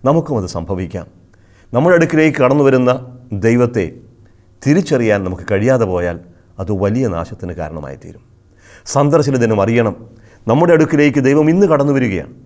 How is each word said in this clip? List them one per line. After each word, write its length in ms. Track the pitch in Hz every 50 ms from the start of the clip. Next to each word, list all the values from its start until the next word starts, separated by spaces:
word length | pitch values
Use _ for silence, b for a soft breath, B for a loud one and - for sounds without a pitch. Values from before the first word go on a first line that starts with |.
| -
നമുക്കും 300 | 131 151 165 160 160 143
അത് 100 | 110 95 - -
സംഭവിക്കാം. 520 | 85 82 85 98 90 92 80 - 92 - - _ _ _ _ b b b b b b b b -
നമ്മുടെ 220 | 120 151 180 180
അടുക്കിലേക്ക് 420 | 170 165 - 160 156 156 156 131
കടന്നു 260 | - 131 127 135 147 143
വരുന്ന 280 | 135 131 127 127 123 127 127 - - - - - - 107 98 98
ദൈവത്തെ 400 | 113 120 120 123 117 - 110 90 76 - - - - - _ b b b b b b b _
തിരിച്ചറിയാൻ 580 | - 135 151 190 190 - 156 123 117 110 104 101 95
നമുക്ക് 220 | 90 90 85 90 -
കഴിയാതെ 340 | 107 98 107 127 131 123 113
പോയാൽ 320 | 95 92 90 87 87 85 85 - b b b b b b -
അത് 120 | 95 87
വലിയ 340 | 107 92 98 101 107 127 131
നാശത്തിന് 460 | 110 87 82 82 - - - - 87 85
കാരണമായി 460 | 87 80 78 82 78 73 67 69 - -
തീരും. 200 | 85 82 - _ _ _ _ _ _ b b b b b b b
സന്ദർശന 500 | - - 139 143 147 147 165 143 143 135
ദിനം 240 | 127 117 113 110 101
അറിയണം. 340 | 98 110 117 120 117 107 - - - - - b b b b b b
നമ്മുടെ 260 | 110 117 143 175 170 170
അടുക്കിലേക്ക് 500 | 156 160 - 160 147 147 147 123 143 127
ദൈവം 180 | 135 139 151 151 156
ഇന്ന് 180 | 165 190 202
കടന്നു 260 | 180 156 139 139 147 139
വരികയാണ്. 400 | 135 127 110 98 87 71 - - - -